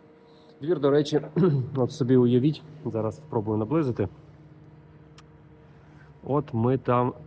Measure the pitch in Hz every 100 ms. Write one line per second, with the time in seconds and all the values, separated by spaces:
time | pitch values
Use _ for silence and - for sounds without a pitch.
0 | - - - - - - 147 170 139 143
1 | 143 151 - - 180 143 113 131 120 -
2 | 123 127 120 123 143 147 - - 120 110
3 | 110 104 - 120 104 107 110 160 135 113
4 | 98 - - - - - - - - -
5 | - - - - - - - - - -
6 | - - - 143 147 113 120 131 - 123
7 | 123 -